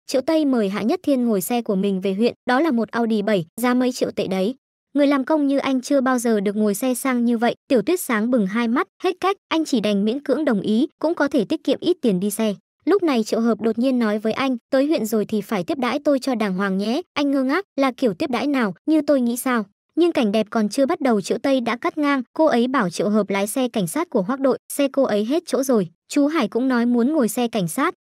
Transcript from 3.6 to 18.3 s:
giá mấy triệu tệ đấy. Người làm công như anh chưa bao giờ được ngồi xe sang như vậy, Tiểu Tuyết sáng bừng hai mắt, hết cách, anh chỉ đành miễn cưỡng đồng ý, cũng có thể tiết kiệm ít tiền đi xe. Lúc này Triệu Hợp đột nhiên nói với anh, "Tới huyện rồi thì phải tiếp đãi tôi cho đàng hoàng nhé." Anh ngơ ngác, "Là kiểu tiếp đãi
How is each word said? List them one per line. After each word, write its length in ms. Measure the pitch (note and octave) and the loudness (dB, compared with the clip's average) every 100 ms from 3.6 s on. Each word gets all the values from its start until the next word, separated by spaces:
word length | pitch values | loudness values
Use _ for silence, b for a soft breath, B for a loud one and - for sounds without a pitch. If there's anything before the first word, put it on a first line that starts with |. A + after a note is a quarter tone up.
giá 120 | B3 | 0
mấy 180 | B3 B3+ | 2 0
triệu 200 | B3+ - | -2 -4
tệ 160 | A#3 F#3 | -4 -4
đấy. 280 | F#3+ F#3+ C4 _ _ _ | -2 -2 -4 _ _ _
Người 140 | C#4 C#4+ | 0 2
làm 160 | C#4 | 2
công 240 | B3+ D#4 C#4+ | 0 0 2
như 100 | C#4 | 0
anh 240 | - C4 | 0 -2
chưa 200 | B3+ C#4+ | 0 0
bao 180 | C4 B3 | 2 0
giờ 200 | A#3 G#3+ | 2 0
được 160 | G3+ G#3 | 0 0
ngồi 180 | G#3+ | 0
xe 200 | G3+ B3+ | 0 -2
sang 320 | B3 C4+ B3 A#3 | -2 -2 0 0
như 120 | A#3 | 2
vậy, 180 | A#3 - - | 0 -2 0
Tiểu 140 | C4 | 0
Tuyết 180 | G3+ F4+ | 2 -2
sáng 320 | - A3+ A3+ | 0 -2 0
bừng 160 | B3 F#3+ | 2 0
hai 200 | G#3+ A#3+ | 0 0
mắt, 200 | B3 F#4+ _ | 0 -2 _
hết 120 | F4+ F4+ | -4 -2
cách, 180 | F#4 G4 - | -2 -2 -2
anh 180 | D#4+ D#4 | -2 0
chỉ 140 | B3 | 0
đành 260 | G#3+ G3+ G#3 | 2 0 0
miễn 140 | C4 | -2
cưỡng 260 | - C4 D4+ | -2 0 0
đồng 160 | G#3 | 0
ý, 260 | F3 G#3+ D#4 - | 0 0 0 -2
cũng 140 | D4+ F4 | -2 0
có 120 | C#4+ | 0
thể 180 | C#4+ F#3 | 0 0
tiết 180 | D#4+ | -2
kiệm 160 | - B3+ | -2 -2
ít 180 | - F4+ | 0 0
tiền 180 | A#3+ F#3 | 0 0
đi 120 | G#3 | -2
xe. 240 | G3+ A3 F#3+ _ _ - | -2 -4 -4 _ _ 0
Lúc 180 | G4 | 2
này 200 | F4 B3 | 2 0
Triệu 160 | G#3+ G3+ | 0 0
Hợp 220 | A3+ G#3+ | 0 0
đột 160 | A3 A3 | -2 0
nhiên 220 | C4 B3+ | 0 0
nói 200 | A3+ G#3+ | 0 0
với 140 | A3 | -2
anh, 240 | G#3+ C4+ B3 _ | -2 -2 -4 _
"Tới 160 | C4+ C#4+ | 0 2
huyện 200 | D#4 G#3 | 0 0
rồi 200 | A3 G3+ | -2 -2
thì 160 | G#3+ | -4
phải 220 | G3 G#3 | -2 -4
tiếp 140 | E3 - | -4 -4
đãi 220 | B3 C#4 | -2 -2
tôi 200 | D4 C#4 | 0 0
cho 160 | C4+ A#3 | 0 -2
đàng 180 | G#3+ | -2
hoàng 240 | F#3 G3+ F#3+ | -2 -2 -2
nhé." 240 | G#3 C4 F4+ | -2 -4 -4
Anh 180 | - C#4+ | -4 -2
ngơ 120 | C#4 | 0
ngác, 220 | C4 D#4 G4 - | 0 -2 -4 -2
"Là 120 | C4+ | -2
kiểu 220 | A#3+ B3+ | 0 -2
tiếp 160 | F3 | -2
đãi 180 | D#4+ | -4